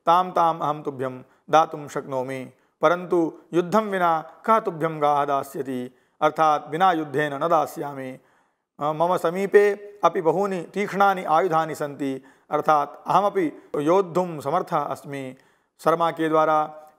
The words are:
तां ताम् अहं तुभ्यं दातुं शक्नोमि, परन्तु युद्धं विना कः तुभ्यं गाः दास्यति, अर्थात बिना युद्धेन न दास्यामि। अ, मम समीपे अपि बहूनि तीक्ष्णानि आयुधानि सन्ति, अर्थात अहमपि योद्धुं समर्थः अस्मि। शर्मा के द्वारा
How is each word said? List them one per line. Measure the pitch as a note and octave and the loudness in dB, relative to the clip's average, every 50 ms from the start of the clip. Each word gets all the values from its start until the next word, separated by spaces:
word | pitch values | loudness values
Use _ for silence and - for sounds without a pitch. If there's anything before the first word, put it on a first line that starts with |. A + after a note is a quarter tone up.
| _ | _
तां | E3 E3 F3+ F#3 F#3 | 2 2 2 2 0
ताम् | F3+ F3+ E3+ E3 D#3+ E3 | 0 0 2 2 0 -2
अहं | E3+ C#3+ D3+ D3+ | -2 -4 -4 -4
तुभ्यं | D3 D3+ C#3 B2+ C3 C3 B2+ B2+ C3 _ _ _ _ - | -8 -10 -8 -6 -6 -8 -8 -10 -16 _ _ _ _ 2
दातुं | D3 D#3 D#3+ D#3+ E3 D3+ D3 C3+ | 2 4 4 2 -2 -8 -12 -10
शक्नोमि, | - D3 C3+ D3 C3+ C3 B2+ C3 C3+ C3 B2+ B2 - _ _ _ _ _ | -10 -10 -8 -6 -6 -6 -4 -6 -6 -10 -10 -14 -18 _ _ _ _ _
परन्तु | - D#3 F3 F3+ F3+ E3 F#3 F3 E3 D3+ - - - _ - | 2 2 2 0 -2 -2 0 0 0 -2 -4 -10 -12 _ -2
युद्धं | E3+ F3+ F3 F#3 G#3+ | -2 0 0 0 0
विना | A3 G#3 G3 F#3+ F3 E3+ E3 D#3+ D3+ - - - - | 0 0 -2 0 0 0 0 0 -4 -8 -16 -6 0
कः | - A3+ A3 | 2 2 2
तुभ्यं | A3 G3+ F3 D#3 D3+ D#3+ D#3+ D#3 | 2 -2 -4 -4 -4 -4 -2 0
गाः | D3 D3 D3 C#3+ C#3+ | 0 2 2 2 0
दास्यति, | C#3+ C#3+ C#3 B2+ - - - C3+ C3 C3 B2 B2 B2 - _ _ _ _ - | 0 -2 -2 -4 -4 -8 -10 -8 -6 -8 -8 -8 -10 -14 _ _ _ _ 0
अर्थात | D3+ D3+ D3+ - D#3+ D#3 D3+ C#3+ C#3+ | 0 0 2 2 2 2 2 0 -2
बिना | D3 C#3+ E3 F#3+ F#3+ | -6 -2 2 2 2
युद्धेन | F3+ D#3+ D#3 D3 C3+ D3 D3+ D3 C#3 | 2 2 -2 -4 -2 -2 -2 -2 -2
न | C3+ D3+ E3+ | -2 0 2
दास्यामि। | E3+ D#3 D3 - - E3+ D3+ C#3+ C#3+ C3+ C3 B2+ C3 - _ _ _ _ _ _ _ _ _ _ _ - | 2 2 2 0 -4 -8 -10 -8 -8 -10 -12 -12 -14 -16 _ _ _ _ _ _ _ _ _ _ _ -4
अ, | C#3+ D3+ | -4 -2
मम | D#3 D3+ E3 F3 F3+ | 0 0 0 0 2
समीपे | E3+ - E3 E3+ F#3+ G3 F#3+ - G#3 G#3 G3+ G3+ G3+ - - - - - | 0 0 -2 -2 -2 0 4 6 6 6 4 2 -2 -8 -16 -2 0 0
अपि | E3+ E3 G3 | 2 2 2
बहूनि | E3 D#3+ D3+ F3+ G3+ G3+ F#3+ F3+ | 2 2 2 2 0 -2 -2 -6
तीक्ष्णानि | D#3+ - - F#3+ G#3 F#3 E3+ F#3+ G3+ G3+ F#3+ F#3 F#3 | -8 -6 -6 -6 -4 -2 0 2 2 2 2 0 0
आयुधानि | - D#3 D#3+ F#3 F#3 D#3+ D#3+ D#3+ D#3+ D3 | 0 2 2 2 2 0 0 0 -2 -4
सन्ति, | - D#3 C#3+ C#3+ B2+ C#3+ C#3 C3+ C3+ - - _ _ _ - | -6 -8 -8 -6 -6 -4 -4 -4 -6 -10 -16 _ _ _ -4
अर्थात | D3+ D3+ C#3+ - D#3 D3 C#3+ C#3+ - - - | -4 0 2 2 2 2 2 -2 -6 -8 -2
अहमपि | - - F3+ G3+ G3+ F3 G3 F3 D3 - - - _ - | 0 2 2 2 2 2 0 0 -2 -2 -8 -12 _ -6
योद्धुं | D#3 D3 D#3 F3 G3 G3 F3 D#3 F3 F#3 F3 E3 D3 | -2 2 2 4 2 2 0 0 -2 -2 -2 -4 -8
समर्थः | A#2+ C3+ D#3 F3+ F3+ - F3+ D#3 | -4 -2 -2 -2 -2 -2 -2 -2
अस्मि। | C#3+ D3 C3+ - - D3 C#3 C#3 C3+ C3 C3 - _ _ _ _ _ _ _ _ - | -2 -4 -6 -8 -10 -10 -10 -10 -10 -12 -14 -18 _ _ _ _ _ _ _ _ 0
शर्मा | D#3 D#3+ E3+ E3+ E3 | 0 2 2 2 0
के | D#3+ D#3+ D#3+ D#3+ | 0 0 0 2
द्वारा | D#3+ D#3 D#3 D#3 D#3 D3+ D3+ D#3 - - - - _ | 2 4 4 4 2 2 0 -2 -6 -14 -20 -20 _